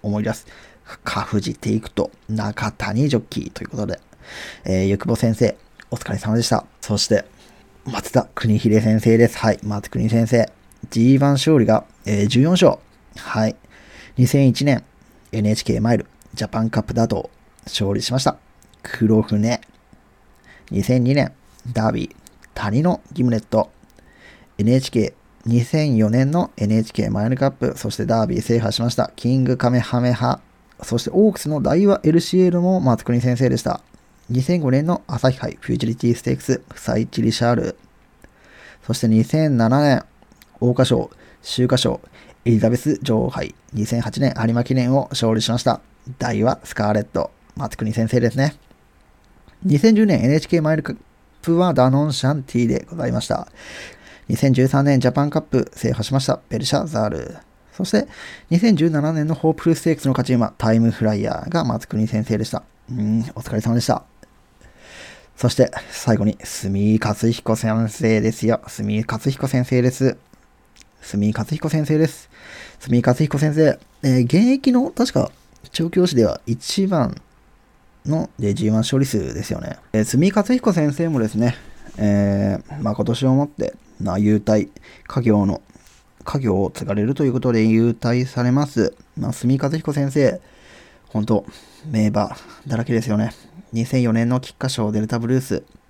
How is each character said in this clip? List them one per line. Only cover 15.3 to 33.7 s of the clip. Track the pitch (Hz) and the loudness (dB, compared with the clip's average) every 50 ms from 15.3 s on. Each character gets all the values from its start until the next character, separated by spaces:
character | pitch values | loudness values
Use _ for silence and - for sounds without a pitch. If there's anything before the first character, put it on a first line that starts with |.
エ | - 113 | -4 -2
ヌ | 104 107 | 0 0
エ | |
イ | 107 | 0
チ | - - | 0 0
ケ | - 117 113 | -2 -2 0
ー | |
マ | 107 117 120 | 0 0 0
イ | |
ル、 | - - - _ _ - _ - | 0 -2 -6 _ _ -20 _ -10
ジ | - 107 | -10 -8
ャ | |
パ | 101 - 113 | -6 -4 -2
ン | 110 156 | -2 -2
カ | - 113 | -2 -2
ッ | 107 | -4
プ | - - | -2 -2
打 | 117 113 | 0 0
倒、 | 113 104 85 - - - _ _ _ _ _ - | 0 0 -4 -6 -8 -14 _ _ _ _ _ -16
勝 | - - - 107 95 101 | -10 -6 -4 -2 -2 -2
利 | 104 | -2
し | 101 - 120 | -4 -2 -2
ま | 131 | -2
し | - | -2
た。 | - - - _ _ _ _ _ _ _ _ | -2 -4 -4 _ _ _ _ _ _ _ _
黒 | - - - - 113 107 110 110 | -16 -12 -4 0 2 2 4 2
船。 | 107 - 107 104 104 113 123 - - - _ _ _ _ - - _ _ _ _ _ _ _ _ _ - - - - - | 2 0 0 0 0 0 -2 -4 -6 -12 _ _ _ _ -20 -20 _ _ _ _ _ _ _ _ _ -20 -20 -20 -12 -6
二 | - 98 95 | -4 -2 0
千 | - 127 127 120 | 0 0 2 2
二 | 127 139 | 2 2
年、 | 143 127 - - _ _ _ - - - 123 120 | 0 0 -2 -6 _ _ _ -20 -18 -12 -8 -4
ダ | 113 110 110 | -2 -2 -2
ー | |
ビ | 117 113 - | -2 -4 -6
ー、 | - - _ - - _ _ _ - - | -8 -12 _ -20 -20 _ _ _ -18 -12
谷 | - - 208 214 - | -8 -6 -2 0 0
の | 185 180 175 - - - | 2 0 0 -2 -6 -10
ギ | 139 139 123 | -4 -2 0
ム | 123 | 0
レ | 117 | 0
ッ | 110 | -2
ト。 | - - - 110 - - _ _ _ _ _ - - _ _ _ - - - - - _ _ | -2 -2 0 0 0 -2 _ _ _ _ _ -20 -20 _ _ _ -20 -20 -20 -20 -20 _ _
エ | - 104 | -2 2
ヌ | 110 | 2
エ | 127 | 2
イ | 131 | 2
チ | 135 - | 2 0
ケ | - 120 104 - - _ _ _ _ _ - | 0 -2 -2 -2 -4 _ _ _ _ _ -4
ー、 | 113 | 0
二 | 117 120 | 0 0
千 | 120 - - 156 151 147 127 | 2 0 0 0 0 2 2
四 | 110 110 104 | 2 2 2
年 | 113 127 131 139 | 2 2 2 2
の | 151 175 175 - - | 2 0 -2 -2 -4
エ | - 107 | -4 -2
ヌ | 101 110 | 0 2
エ | 110 | 0
イ | 110 | 0
チ | - - | -2 -4
ケ | - 107 | -4 -4
ー | 107 | -2
マ | 104 104 104 | -2 -2 -2
イ | 117 | -2
ル | 127 | 0
カ | 127 139 135 | 0 0 -2
ッ | |
プ、 | 131 - 120 135 131 | -2 -2 -4 -4 -4
そ | - - 110 | -4 -6 -6
し | - | -6
て | - 107 | -4 -2
ダ | 110 113 113 110 | 0 0 0 0
ー | |
ビ | 110 - | 0 -2
ー | 117 | -2
制 | - - 117 117 | 0 0 0 0
覇 | 113 107 | 0 0
し | 107 - | -2 -2
ま | 113 120 | -2 -2
し | - | -2
た。 | - - - - | -2 -4 -4 -4
キ | - - 123 131 | -4 -2 0 2
ン | 131 131 | 2 2
グ | 127 127 | 0 0
カ | 123 - 120 | 0 2 2
メ | 123 123 | 2 2
ハ | 120 - - 123 | 2 0 0 0
メ | 120 123 123 | 2 2 2
ハ。 | - 131 123 - - _ _ _ _ _ _ _ - | 2 0 0 -2 -2 _ _ _ _ _ _ _ -16
そ | - - 120 | -8 -4 -4
し | 117 - | -2 -2
て | - - | 0 2
オ | 185 214 214 | 4 4 4
ー | 202 | 4
ク | - | 0
ス | - 147 | -4 -4
の | 151 147 | -2 0
大 | 123 139 143 170 202 | 0 2 2 4 4
和 | 202 196 - - | 4 4 4 4
エ | 151 | 4
ル | 160 170 | 4 4
シ | 170 - - | 2 2 2
ー | 185 185 | 4 4
エ | 180 | 4
ル | 175 175 | 4 2
も | 175 180 190 180 | 2 2 2 2
松 | - 131 120 110 - | 2 2 2 2 0
国 | - 120 120 | 0 0 2
先 | 120 127 123 | 2 2 2
生 | 113 135 123 | 2 2 2
で | 127 | 2
し | 123 - | 0 -2
た。 | - | -4